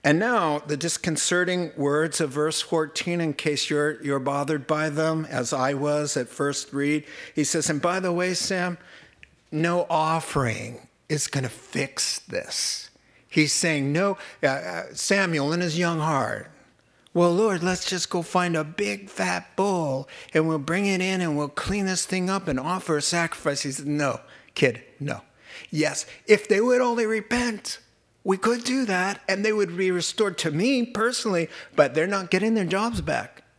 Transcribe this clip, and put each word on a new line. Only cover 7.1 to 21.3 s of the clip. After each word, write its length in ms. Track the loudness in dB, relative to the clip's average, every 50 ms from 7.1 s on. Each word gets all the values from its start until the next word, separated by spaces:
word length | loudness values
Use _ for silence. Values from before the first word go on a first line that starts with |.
| -16 -16 -16 -8 -2
He 100 | -2 0
says, 280 | 0 0 0 0 0
"And 100 | -2 0
by 180 | 2 0 0 2
the 120 | 0 0
way, 240 | 0 0 0 0 -2
Sam, 420 | -2 -2 -2 -2 0 0 -2 -4 -6 -12 -20 -20 -20 -20 -20 _ _ -20 _ _ _ _ _
no 360 | -2 0 2 2 2 2 0 0
offering 1000 | 0 0 2 2 0 0 -2 0 0 0 0 0 0 -4 -6 -10 -12 -14 -18 -20 _ _ _ _
is 160 | -2 -2 -2
gonna 240 | -2 -2 -2 -4 -4
fix 680 | -6 -10 -20 -8 -4 -4 -4 -4 -4 -4 -4 -4 -4 -6
this." 720 | -8 -6 -6 -6 -6 -6 -6 -4 -4 -4 -4 -6 -10 -14 _ -20 _ _ _ -20 _ _
He's 240 | 2 2 2 4
saying, 400 | 2 0 2 2 2 2 0 2
"No," 280 | 2 2 2 2 0 -2 -8 -18 -8 0 2
uh, 40 | 2
uh, 460 | 2 2 -4 -6 -6 -8 -8 -8 -8
Samuel 600 | -8 -2 0 2 2 2 2 0 0 0 0 0
in 80 | 0
his 140 | 0 -2 0
young 260 | 0 0 0 0 0
heart, 500 | 0 0 2 2 0 0 -2 -6 -8 -14 -20 -20 -20 _ _ _ _ _ _ _ _ _ _
"Well, 180 | 4 4 4 6
Lord, 300 | 4 4 2 2 2 0
let's 260 | 0 0 0 -2 -4
just 220 | -4 -4 -4 -2
go 100 | -2 -4
find 340 | -4 0 0 0 2 2 0
a 80 | 0 -2
big 460 | -4 -4 -4 -2 -2 -2 -6 -8 -14
fat 460 | -6 -4 -2 -2 -2 -4 -6 -8 -2
bull 520 | 0 0 2 2 0 0 0 -2 -4 -6 -8 -14 -20 -20 -2 0
and 120 | 2 2 2
we'll 120 | 2 -2
bring 260 | -2 -2 0 0 2
it 160 | 2 2 2
in 200 | 0 0 0 0
and 140 | 0 0